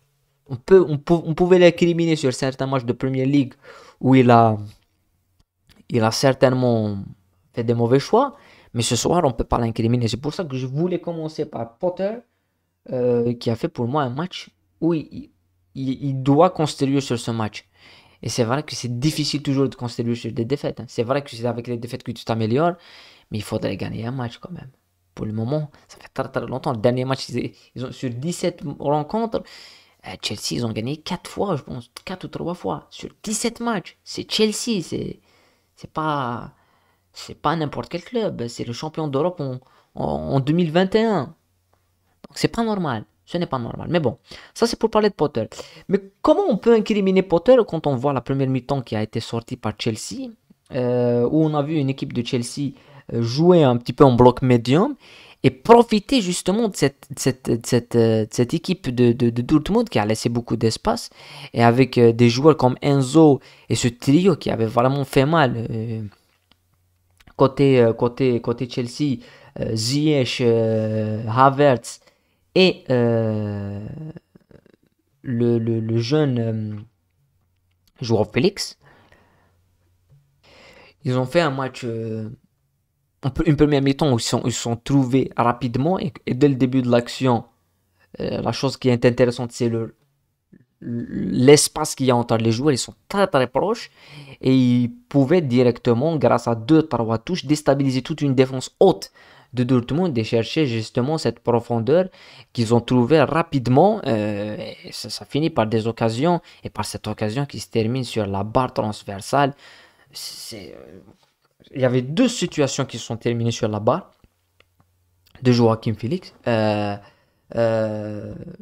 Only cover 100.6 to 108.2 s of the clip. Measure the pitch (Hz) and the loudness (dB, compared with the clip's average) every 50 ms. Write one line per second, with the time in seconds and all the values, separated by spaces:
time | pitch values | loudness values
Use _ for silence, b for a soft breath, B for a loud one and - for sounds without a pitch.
100.6 | 156 127 117 113 110 - - 123 120 143 160 156 - 117 113 - _ 127 117 117 | 0 0 0 -4 -4 -4 -4 -2 -2 0 -2 -2 -2 -4 -4 -4 _ 0 0 0
101.6 | - - 120 117 113 120 147 180 185 185 B B B B B B B _ - - | 0 -2 -2 -2 0 2 2 2 2 0 B B B B B B B _ -4 -4
102.6 | 117 107 120 117 113 - 127 123 120 117 156 160 131 117 139 165 165 - - 139 | 0 2 2 2 4 4 2 4 4 4 4 4 4 2 0 -2 -2 -2 -2 -2
103.6 | 117 123 127 143 175 208 226 202 - 135 117 107 104 107 104 101 104 107 107 - | 0 2 4 6 6 4 2 0 -2 -2 -2 -2 -2 -2 -4 -4 -6 -8 -8 -10
104.6 | 110 107 104 - - - - - - 113 - - - - - 139 160 160 160 - | -12 -14 -14 -16 -18 -16 -14 -14 -12 -12 -12 -14 -10 -6 -4 -2 -2 0 0 0
105.6 | 110 107 113 110 107 117 117 - 120 110 110 117 143 175 175 165 b b b b | 0 0 0 0 0 -2 -2 -2 -2 -2 0 0 0 0 0 0 b b b b
106.6 | - - - - 101 - - 104 - 107 107 - 110 107 107 139 143 139 - 117 | -16 -12 -10 -8 -8 -8 -10 -10 -8 -8 -6 -4 -4 -4 -4 -4 -6 -6 -8 -12
107.6 | - - - 117 107 113 123 131 123 - - 113 | -12 -6 -2 -2 -2 0 -2 -4 -6 -6 -6 -4